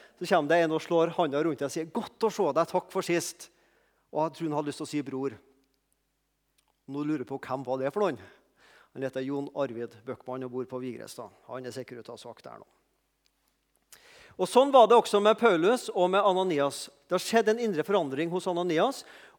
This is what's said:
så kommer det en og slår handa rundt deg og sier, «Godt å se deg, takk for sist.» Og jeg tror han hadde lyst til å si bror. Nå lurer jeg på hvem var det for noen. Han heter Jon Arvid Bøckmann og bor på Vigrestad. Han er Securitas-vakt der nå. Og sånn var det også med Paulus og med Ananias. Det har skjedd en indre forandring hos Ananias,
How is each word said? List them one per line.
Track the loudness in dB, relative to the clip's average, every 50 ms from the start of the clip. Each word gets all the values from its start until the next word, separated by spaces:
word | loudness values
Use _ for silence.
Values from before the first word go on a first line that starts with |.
| -20 -20 _ -10
så | -2 2
kommer | 2 4 4 4 4
det | 4
en | 4 4 2
og | -2 -2
slår | 2 2 4 4 2 2
handa | 0 0 0 0 0
rundt | 0 0 -2 -2 -4
deg | -6
og | -4
sier, | -6 -8 -6
«Godt | -6 -6 -6 -8 -6 -2 -2 -2
å | 0
se | 0 0 2 2
deg, | 2 0 0
takk | 0 -4 -4 -4 -6
for | -4 -2
sist.» | 0 0 -2 -2 -4 -8 -14 -18 -20 _ _ _ _ _ _ _ _ _ _ _ _ -4
Og | -4 -4
jeg | -4 -4
tror | -6 -6 -4
han | -4 -4
hadde | -4 -4
lyst | -6 -8 -8
til | -6
å |
si | -6 -6 -6
bror. | -6 -6 -6 -6 -6 -8 -10 _ _ _ _ _ _ _ _ _ _ _ _ _ _ _ _ _ _ _ _ _ _ _ _ _ _ _ _ _ -12
Nå | -8 -6 -4
lurer | -2 -2 -4 -4
jeg | -6
på | -10 -10 -8
hvem | -6 -6 -6 -4
var | -4 -4 -2
det | -2 -2 -2
for | 0 -2
noen. | -2 -2 -4 -10 -18 -20 _ _ _ _ _ _ _ -20 -20 _ _ -12
Han | -8 -8
heter | -6 -6 -6 -6
Jon | -4 -4 -6 -6 -6 -6
Arvid | -4 -4 -4 -4 -8 -10 -10 -12 -14 -14
Bøckmann | -12 -12 -12 -10 -10 -10 -8 -8
og | -8 -8
bor | -8 -8 -8
på | -8 -10 -10
Vigrestad. | -10 -10 -12 -14 -16 -16 -16 -16 -16 -18 _ _ -16
Han | -14 -12 -12
er | -12 -12
Securitas-vakt | -12 -12 -12 -14 -18 -16 -16 -16 -16 -16 -18 -20 -18 -20
der | -20 -18 -20
nå. | -20 _ _ _ _ _ _ _ _ _ _ _ _ _ _ _ _ _ _ _ _ _ _ _ _ _ -20 -20 _ -20 -20 -20 -20 -16 -8
Og | -6 -4 2
sånn | 4 4 6 8 8
var | 8 8 10
det | 8 6
også | 6 4 2 4 4
med | 4 4 4
Paulus | 4 4 4 4 4 2 2 2 -2 -4 -2
og | 0 2 2 2
med | 4 4
Ananias. | 4 4 2 2 0 0 0 0 0 -2 -6 -12 -14 -18 _ _ -4
Det | -4
har | -4 0
skjedd | 2 2 2 4 4 2
en | 2 0
indre | -2 0 -2 0 0
forandring | 0 0 0 0 -2 -2 -2 -2 -4
hos | -4 -4 -4 -2
Ananias, | -2 0 0 2 2 2 0 0 -4 -12 -18 -20 -20 -20 -20 _